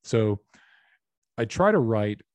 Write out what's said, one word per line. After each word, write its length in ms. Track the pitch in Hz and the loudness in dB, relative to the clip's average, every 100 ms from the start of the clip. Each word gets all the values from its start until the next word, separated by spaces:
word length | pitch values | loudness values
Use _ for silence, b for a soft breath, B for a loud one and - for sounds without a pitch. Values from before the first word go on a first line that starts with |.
| - | -4
So 340 | 117 107 101 _ b b b b b _ _ _ - | 0 0 -2 _ b b b b b _ _ _ -8
I 60 | |
try 300 | 113 - 196 | -6 0 2
to 60 | 214 | 2
write 420 | 113 110 104 104 _ | 2 0 -2 -6 _